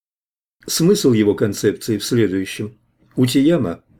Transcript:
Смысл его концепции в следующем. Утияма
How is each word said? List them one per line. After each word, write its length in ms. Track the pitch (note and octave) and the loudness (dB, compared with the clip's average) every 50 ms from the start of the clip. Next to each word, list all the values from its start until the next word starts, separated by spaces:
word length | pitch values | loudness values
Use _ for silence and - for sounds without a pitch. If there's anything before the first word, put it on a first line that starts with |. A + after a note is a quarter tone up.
| _ _ _ _ _ _ _ _ _ _ _ _ _ | _ _ _ _ _ _ _ _ _ _ _ _ _
Смысл 460 | - - - E3 F3+ G#3 G3+ - C3+ | -8 -2 0 2 2 2 4 2 2
его 220 | A#2 G#2+ G#2+ G#2 G2 | 4 4 2 2 2
концепции 640 | - B2 G#2 G2 - - G#2 F2+ - - - A2 G2+ | 0 -2 -4 -2 -2 -2 -2 -2 -2 -4 -6 -4 -4
в 60 | - | -4
следующем. 720 | - C3+ A#2 G#2+ F#2 F#2 G2 F#2+ - - - G#2+ G#2 - _ _ _ _ _ _ _ _ | -2 0 0 2 0 0 -4 -4 -6 -8 -10 -12 -12 -14 _ _ _ _ _ _ _ _
Утияма 680 | - B2+ B2 - C#3 C3+ D#3+ F3 D3+ G#2+ F2 E2 - _ _ _ | -2 0 2 2 2 2 2 2 0 -2 -4 -6 -10 _ _ _